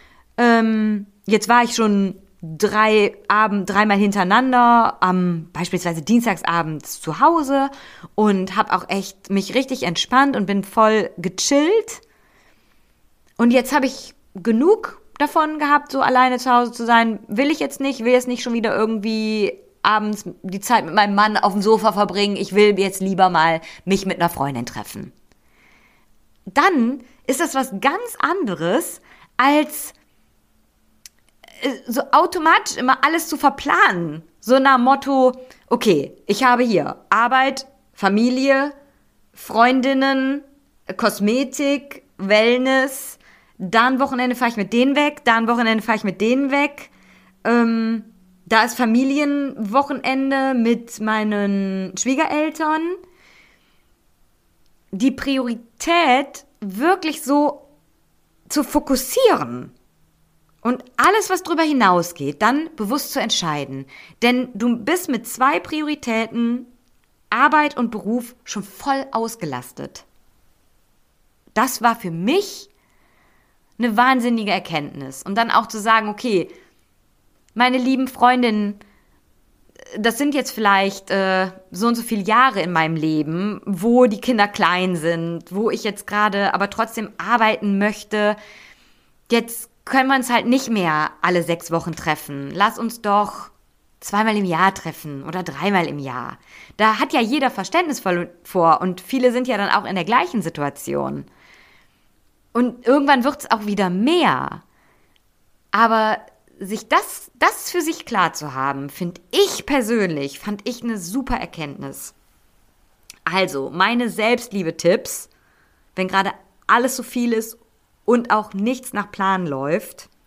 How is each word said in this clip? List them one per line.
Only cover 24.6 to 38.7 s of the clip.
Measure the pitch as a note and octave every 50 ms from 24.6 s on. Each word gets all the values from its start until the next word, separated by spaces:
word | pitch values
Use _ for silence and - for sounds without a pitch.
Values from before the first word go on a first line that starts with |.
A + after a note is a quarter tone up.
| A#2+
treffen." | - - A2+ G#2 - - G#2 - C3+ - _ _ _ _ _ _ _ _ _ _ _ _ _ _ _ _ _ _ _ _ _ _ _ _ _ _
Dann | - - - D4 G4 F#4+ C#4 A3+ A#3 C4+ C4+ - - _ _ _
ist | - C4+ B3
das | E4+ D4+ -
was | C4+ C4 C4 G3 F#3+
ganz | - C4+ D#4 G4+ B4 A#4 - -
anderes, | - C#4 F4 G4+ F4 A3 F3+ D3 D#3+ E3+ F#3+ D4 F4 - - - _ _ - - - _ _ -
als, | B3 C4+ D4 D4+ D4+ D4 - - - - - _ _ _ _ _ _ _ _ _ _ _ _ _ _ _ _ _ _ _ _ _ - - _ _ _ _ _ _ _ - - -
äh, | - C4+ B3+ - - -
so | A3+ C4 C4+ -
automatisch | - C#4+ E4+ F4 - F4+ D#4 D#4+ F4 A4 - - - -
immer | B3 B3+ B3+ - -
alles | D4 D#4+ E4+ E4 -
zu | D#4+ C#4
verplanen. | - C#4 C4+ - - - E4+ E4+ G#4 F#4+ G3+ F3 E3+ D#3+ D3 D#3+ - _ _ _
So | - G#3+ B3+ C4+
nach | C4+ C4+ C4+ B3+
Motto, | A#3+ C4 C4+ C4+ - C4+ C#4 C4 B3+ B3+ B3 - - - - - _ -
"Okay, | A#3 A#3 - A3+ F3 D3 C#3 - - - _
ich | - G3+ - C4
habe | B3+ B3 A#3+ B3+
hier | A#3+ G#3+ E3 D3 - - - - _
Arbeit, | - G#3+ A#3 A#3+ B3+ C4 C4 C4+ C4+ - - - _ _ _ _ _
Familie, | - - F#3+ G3 G#3+ A#3 B3 B3+ C4 C4 C4+ C4+ C4+ C#4 D4